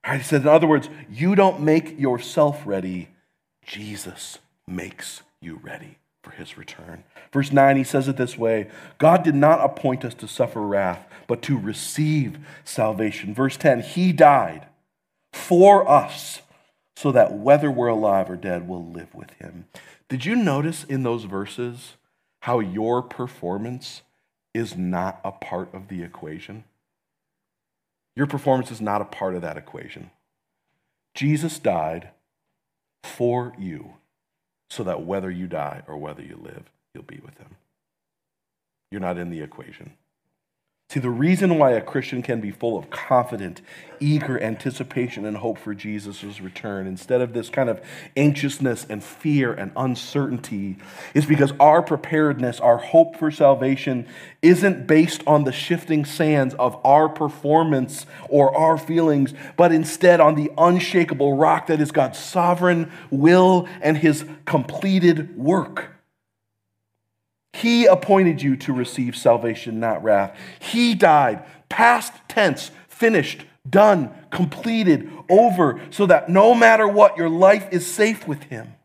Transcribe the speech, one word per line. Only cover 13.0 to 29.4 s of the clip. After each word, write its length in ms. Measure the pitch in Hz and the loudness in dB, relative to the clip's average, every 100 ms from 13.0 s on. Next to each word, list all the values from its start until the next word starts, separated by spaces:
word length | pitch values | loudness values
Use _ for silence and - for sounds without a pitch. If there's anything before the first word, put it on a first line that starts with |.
| 110 - 98 | -6 -6 -12
Verse 240 | 104 135 - | -4 -4 0
ten, 220 | 160 120 | 0 0
"He 320 | - 175 185 | -4 -2 -2
died 540 | 156 147 139 92 80 - _ _ _ _ _ _ | 4 4 4 -2 -10 -20 _ _ _ _ _ _
for 520 | - - 175 190 196 - | -18 -2 4 6 6 6
us 540 | 143 - - - - _ _ _ _ _ - | 2 2 -14 -16 -18 _ _ _ _ _ -6
so 160 | 147 | 0
that 220 | 123 101 | 2 2
whether 360 | 104 113 147 147 | 0 2 2 2
we're 180 | 123 120 | -2 -2
alive 420 | 110 107 98 90 | 0 0 0 -2
or 60 | 90 | -8
dead, 300 | 98 90 87 | -8 -8 -8
we'll 200 | 90 85 | -12 -14
live 280 | 85 87 | -16 -18
with 180 | - - | -20 -20
him." 340 | _ - 87 90 - - _ _ | _ -20 -20 -20 -20 -20 _ _
Did 160 | 131 | -10
you 120 | 139 240 | -4 -2
notice 480 | 196 139 151 160 | 0 0 -4 -8
in 180 | - 135 | -8 -6
those 220 | 123 117 | -4 -6
verses 720 | 104 98 101 - 123 123 - _ _ _ _ _ | -8 -10 -10 -10 -12 -12 -20 _ _ _ _ _
how 180 | - 123 | -6 -4
your 420 | 101 98 110 123 | -4 -6 -4 -4
performance 1000 | 131 - 123 - 87 98 113 127 - - _ _ _ _ _ | -6 -14 -14 -12 -10 -10 -10 -14 -18 -20 _ _ _ _ _
is 200 | 113 117 | -10 -8
not 460 | 90 90 90 92 - | -8 -6 -4 -6 -10
a 100 | 95 | -16
part 420 | - - 90 95 | -14 -12 -12 -12
of 140 | 95 98 | -18 -16
the 140 | 95 | -14
equation? 640 | 87 - 78 80 - 104 _ _ _ _ _ _ _ _ _ _ _ _ _ _ _ - | -14 -16 -18 -16 -18 -20 _ _ _ _ _ _ _ _ _ _ _ _ _ _ _ -8
Your 100 | 143 | -6
performance 460 | 139 143 131 120 | -4 -2 -2 -4
is 80 | 107 | -8
not 200 | 107 104 | -4 -4
a 40 | |
part 320 | 101 - 95 | -6 -8 -8
of 60 | 90 | -8